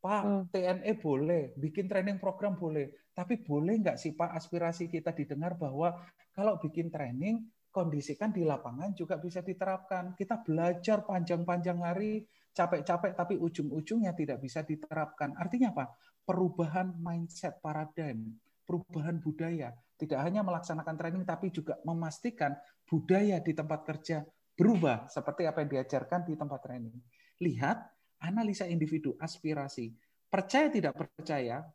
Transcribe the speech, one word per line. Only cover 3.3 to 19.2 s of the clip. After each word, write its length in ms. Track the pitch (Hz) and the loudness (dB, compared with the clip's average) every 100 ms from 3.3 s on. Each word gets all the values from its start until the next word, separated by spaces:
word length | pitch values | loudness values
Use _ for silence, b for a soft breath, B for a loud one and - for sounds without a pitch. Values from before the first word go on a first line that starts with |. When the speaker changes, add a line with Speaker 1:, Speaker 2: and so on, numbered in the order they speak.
| 240 | -2
Speaker 1:
boleh 400 | 202 147 160 220 | 0 2 4 4
nggak 180 | 185 143 | 2 0
sih, 160 | 160 151 | -4 -2
Pak, 160 | 170 | -2
aspirasi 560 | 165 - 175 170 170 170 | -2 -4 -2 -2 -2 -4
kita 240 | 170 160 | -2 -4
didengar 400 | 156 143 143 165 170 | -4 -4 -2 -4 -2
bahwa 380 | 151 135 170 175 B B B | -4 0 0 0 B B B
kalau 240 | - 208 185 | 0 0 0
bikin 320 | 156 156 165 | -2 -2 -4
training, 560 | 160 135 123 180 226 226 _ _ | -4 -4 -2 -2 -2 -4 _ _
kondisikan 640 | - 170 147 139 143 214 | -2 0 0 -4 -2 -2
di 80 | 196 | 2
lapangan 560 | 160 139 123 123 185 185 | 2 2 -2 -6 -4 -4
juga 240 | 170 170 | -4 -4
bisa 240 | 175 175 175 | -4 -6 -6
diterapkan. 720 | 185 190 190 - 185 180 185 | -2 -2 -2 -2 -4 -4 -6
Kita 240 | 190 220 | -2 -2
belajar 640 | 220 160 170 175 175 214 208 | 0 2 2 2 2 2 2
panjang-panjang 720 | 190 175 175 175 175 170 175 170 | -2 2 0 2 0 0 0 0
hari, 400 | 175 214 214 214 b b - | -2 0 -2 -6 b b 0
capek-capek, 560 | 175 170 - 175 196 | 2 2 2 2 2
tapi 240 | 180 175 190 | 0 0 2
ujung-ujungnya 800 | 170 170 151 156 151 226 202 170 | 0 0 -2 -2 0 2 2 0
tidak 240 | 147 123 | -2 -2
bisa 240 | 131 160 151 | -4 -6 -4
diterapkan." 720 | 156 - 156 151 - 143 - | -6 -4 -2 -4 -2 -4 -2
Artinya 320 | 175 247 247 | -2 4 4
apa? 240 | - 127 B B B - | 4 -4 B B B 0
Perubahan 720 | 180 180 - 165 170 185 170 | 4 4 2 0 2 0 -2
mindset 640 | 170 170 165 - 175 - | -4 -4 -4 -6 -8 -6
paradigm, 720 | 160 151 156 160 156 113 110 110 _ _ _ | -4 -4 -4 -4 -4 -4 -6 -10 _ _ _
perubahan 560 | 175 - 165 151 170 | -4 -2 -4 -2 -2